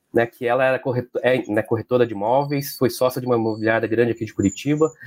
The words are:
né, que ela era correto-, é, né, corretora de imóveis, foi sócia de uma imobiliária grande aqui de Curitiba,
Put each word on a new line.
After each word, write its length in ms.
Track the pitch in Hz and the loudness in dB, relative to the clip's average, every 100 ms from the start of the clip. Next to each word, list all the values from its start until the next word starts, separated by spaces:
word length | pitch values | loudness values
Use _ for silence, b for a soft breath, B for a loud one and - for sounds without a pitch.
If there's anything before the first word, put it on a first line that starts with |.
| _ 117 | _ 0
né, 80 | |
que 220 | 117 - 120 | 0 -2 -2
ela 180 | 127 | 0
era 140 | 131 127 | 2 0
correto-, 400 | 135 123 123 110 | -2 -4 -4 -2
é, 240 | 123 127 - | 2 2 0
né, 160 | 107 | -2
corretora 440 | - 107 - 123 113 | 0 -4 0 2 2
de 80 | |
imóveis, 600 | 101 107 135 143 143 143 - | 0 0 0 0 -4 -6 -2
foi 100 | 123 | -2
sócia 320 | - 127 131 | 2 -2 0
de 60 | 123 | 0
uma 100 | 117 | 0
imobiliária 500 | 110 110 110 113 110 | 0 0 0 0 0
grande 260 | 113 120 | 2 0
aqui 120 | 113 | -2
de 80 | 110 | -4
Curitiba, 580 | - 101 - 139 151 156 B | 0 0 0 -2 2 0 B